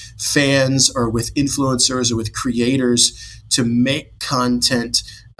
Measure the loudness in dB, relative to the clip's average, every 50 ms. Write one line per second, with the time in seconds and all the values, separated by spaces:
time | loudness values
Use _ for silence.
0 | -14 -18 -12 -6 -4 0 2 2 4 4 4 4 2 2 2 2 2 2 2 0
1 | -2 0 0 -2 -4 -2 -2 0 0 0 0 0 0 0 0 0 0 0 0 0
2 | 0 0 0 -2 -4 -4 -6 -4 -4 -2 0 0 0 2 2 2 2 2 2 2
3 | 2 0 0 -4 -16 -18 -18 -16 -10 -4 -2 0 0 2 2 2 2 2 0 -2
4 | -4 -8 -14 -12 -8 -4 -2 0 0 2 0 2 0 0 0 0 -2 0 -2 -4
5 | -4 -4 -14 -20 -20 -18 -10 -6